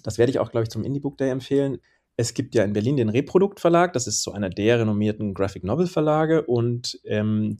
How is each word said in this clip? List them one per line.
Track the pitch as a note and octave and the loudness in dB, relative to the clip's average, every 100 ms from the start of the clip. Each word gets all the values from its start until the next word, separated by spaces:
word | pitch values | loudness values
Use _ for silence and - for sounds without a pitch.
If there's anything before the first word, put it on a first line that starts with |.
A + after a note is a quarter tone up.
das | - G#2+ | -8 2
werde | A#2+ | 2
ich | C3+ | 2
auch, | A2 | -2
glaub | A#2 | -2
ich, | A2+ | -4
zum | A2+ | -4
Indie | A2 C#3 | -4 -4
Book | C#3+ - | -6 -4
Day | C3+ | -4
empfehlen, | C3 - C#3 C#3 C3 _ _ _ - | -4 0 0 0 -4 _ _ _ -4
es | A#2+ | -4
gibt | - A#2+ | -4 0
ja | A#2 | 2
in | G2+ | 2
Berlin | G#2 A2 C#3+ | 2 0 0
den | A2 | 2
Reprodukt | A2 - F#3 G3+ - | 0 2 2 2 0
Verlag, | E3+ E3+ F3+ | 2 4 2
das | D3 G#2+ | 0 -4
ist | - | -4
so | - | -6
einer | G2+ G2 | -4 -4
der | F2+ G#2+ A#2+ | 0 2 4
renommierten | G#2+ G#2 G#2+ G#2 G#2 | 2 2 0 -2 -6
Graphic | F#2+ F#2+ - | -2 -4 -4
Novel | F2+ C#3 F3+ | -4 -2 0
Verlage | E3 D3+ D3+ D#3 D#3+ - | 0 2 2 2 2 2
und, | A#2+ A#2+ A#2+ A#2+ - | 0 0 -2 -8 -12
ähm, | - G#2+ G#2+ G#2+ G#2+ | -4 -2 0 0 -2